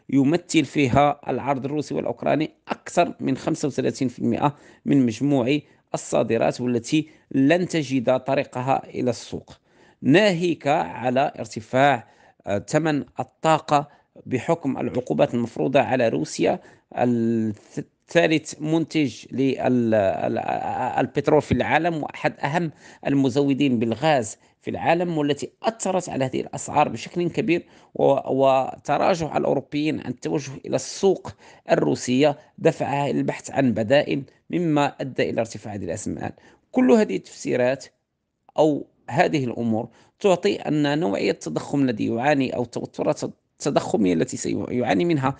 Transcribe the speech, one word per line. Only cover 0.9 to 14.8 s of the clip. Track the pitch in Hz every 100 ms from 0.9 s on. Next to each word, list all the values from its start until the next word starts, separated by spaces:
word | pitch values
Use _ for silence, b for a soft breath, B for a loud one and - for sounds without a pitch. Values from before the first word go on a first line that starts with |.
| 135 147 - -
العرض | 127 123 135 131
الروسي | 151 143
والأوكراني | 151 - - 147 139 156 _ -
أكثر | - - - 170 -
من | 139 127
خمسة | - 160 147
وثلاثين | 127 131 - 127
في | -
المائة | 120 113 147 - B B -
من | 143 123
مجموع | 107 139 139 120 147 - b b
الصادرات، | 165 - 156 120 117 139 -
والتي | 123 120 - 156 151 B B
لن | 135 135 175 180
تجد | 165 127 135 117 127
طريقها | 131 139 131 127 127 139 -
إلى | - 127
السوق، | 113 - - - - b b b b
ناهيك | 123 165 214 165 175 147 139
على | 160 170 110 123 127 143 -
ارتفاع، | 110 120 - 127 143 123 - b b b -
آه، | 101 -
ثمن | 151 160 147 - -
الطاقة | 127 _ 160 156 - 147 147 b b - -
بحكم | 127 - 165 139
العقوبات | 123